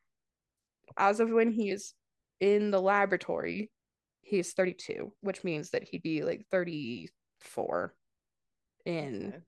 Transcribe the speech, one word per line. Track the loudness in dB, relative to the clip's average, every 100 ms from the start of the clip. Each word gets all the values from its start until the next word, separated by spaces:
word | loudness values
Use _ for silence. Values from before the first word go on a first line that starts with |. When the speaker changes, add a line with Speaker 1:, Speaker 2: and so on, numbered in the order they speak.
| _ _ _ _ _ _ _ _ -10 2
Speaker 1:
as | 4 4
of | 4
when | 4 4
he | 2 -2
is | -4 -8 -18 _ _ _ _
in | 4 4 4
the | 4
laboratory, | 4 4 4 2 0 -4 -4 -6 -8 _ _ _ _ _
he's | -2 0 0
thirty-two, | 0 0 -2 -8 -8 -10 -8
which | -6 -4
means | -4 -4 -4
that | -4
he'd | -4 -8
be, | -4 -2
like, | -2 -6 -4
thirty-four | -2 -2 -6 -6 -8 -12 _ _ _ -12 -8 -4 -4 -4 -10 _ _ _ _ _ _ _ _
in | -8 -6 -6 -8 -8
Speaker 2:
Okay. | -12